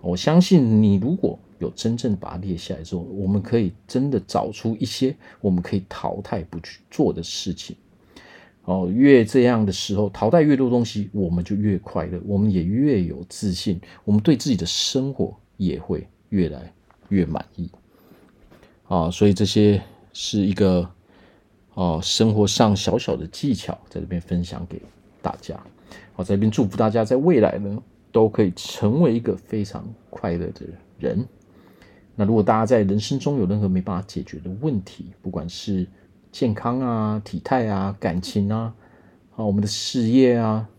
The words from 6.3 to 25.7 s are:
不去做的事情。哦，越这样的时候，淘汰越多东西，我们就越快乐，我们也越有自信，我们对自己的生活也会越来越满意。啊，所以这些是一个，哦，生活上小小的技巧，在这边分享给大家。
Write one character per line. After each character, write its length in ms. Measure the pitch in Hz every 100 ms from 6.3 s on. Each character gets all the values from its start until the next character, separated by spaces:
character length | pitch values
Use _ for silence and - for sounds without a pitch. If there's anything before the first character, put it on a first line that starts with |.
| 104
不 140 | 82 85
去 200 | - - _
做 220 | - 123
的 100 | 85
事 320 | 82 - 98
情。 220 | - - - _ _ _ - - - - _
哦， 260 | - 95 90
越 320 | 110 139 131
这 180 | 107 135
样 200 | 120 117
的 80 | 104
时 240 | 92 - 98
候， 140 | 101
淘 180 | - 107
汰 140 | 170
越 140 | 151 135
多 120 | 127
东 160 | 120
西， 240 | 113 107 98
我 180 | 104 90
们 120 | 87
就 140 | 87 104
越 220 | 104 92
快 280 | - - 82
乐， 140 | 90 -
我 100 | 101
们 140 | 107
也 120 | 92
越 400 | 85 110 147 113
有 220 | 85 - 90
自 240 | - 104
信， 280 | 87 - 90 - -
我 80 | -
们 80 | 104
对 160 | 107 139
自 140 | 147
己 60 | 101
的 80 |
生 480 | 82 - - 135 135
活 220 | 135 - - _ -
也 220 | 92 -
会 300 | - 80 76 _ _
越 180 | 101 85
来 240 | 69 85 _ _ _ _
越 160 | 101 85
满 180 | 78 - -
意。 140 | 85 - _ _ _ - _ _ - - - _ _
啊， 220 | 90 82
所 180 | - 104
以 60 |
这 100 | 92
些 360 | 101 110 104 101 - - _
是 280 | - - 107
一 120 | 98
个， 360 | 92 98 90 87 - _ _ - _ _ _ _
哦， 260 | - 90 80
生 320 | - - 110
活 120 | 107 101
上 300 | - 113 101
小 220 | - 107
小 180 | - -
的 100 | -
技 260 | - 143
巧， 220 | 110 - - -
在 120 | -
这 60 | -
边 140 | 87
分 240 | - 90
享 200 | 87 - 87
给 120 | - - _ _ _
大 120 | - -
家。 180 | - - -